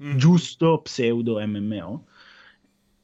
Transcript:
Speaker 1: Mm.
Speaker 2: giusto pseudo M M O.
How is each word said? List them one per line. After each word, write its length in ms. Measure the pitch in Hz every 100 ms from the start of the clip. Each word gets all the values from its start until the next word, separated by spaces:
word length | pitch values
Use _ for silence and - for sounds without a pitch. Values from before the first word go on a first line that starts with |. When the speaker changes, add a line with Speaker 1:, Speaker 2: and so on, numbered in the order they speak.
Speaker 1:
Mm. 140 | 143 135
Speaker 2:
giusto 640 | 151 175 - - 165 156
pseudo 580 | - - 117 117 117 107
M 180 | 107 104
M 220 | 104 104
O. 240 | 85 135 _ _ - - - _ _ _ _ _